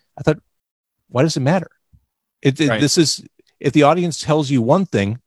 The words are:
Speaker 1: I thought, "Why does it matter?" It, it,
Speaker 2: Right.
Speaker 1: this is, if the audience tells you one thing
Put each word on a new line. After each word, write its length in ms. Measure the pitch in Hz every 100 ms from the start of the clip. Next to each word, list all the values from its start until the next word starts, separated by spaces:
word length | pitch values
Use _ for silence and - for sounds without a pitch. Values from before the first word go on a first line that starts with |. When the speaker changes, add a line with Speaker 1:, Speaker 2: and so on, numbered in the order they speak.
| _ -
Speaker 1:
I 40 |
thought, 180 | 156 156 _ _ _ _ _ _ _
"Why 140 | 123
does 140 | 160 151
it 40 |
matter?" 280 | 131 180 - _ _ _ _ _ _ _
It, 180 | 139 135
it, 100 | 143
Speaker 2:
Right. 120 | 110
Speaker 1:
this 160 | 143 180
is, 260 | 151 - - _ _ -
if 120 | 143
the 100 | 151
audience 360 | 143 175 175 -
tells 280 | - 156 139
you 120 | 135
one 240 | 113 180 190
thing 340 | 107 98 120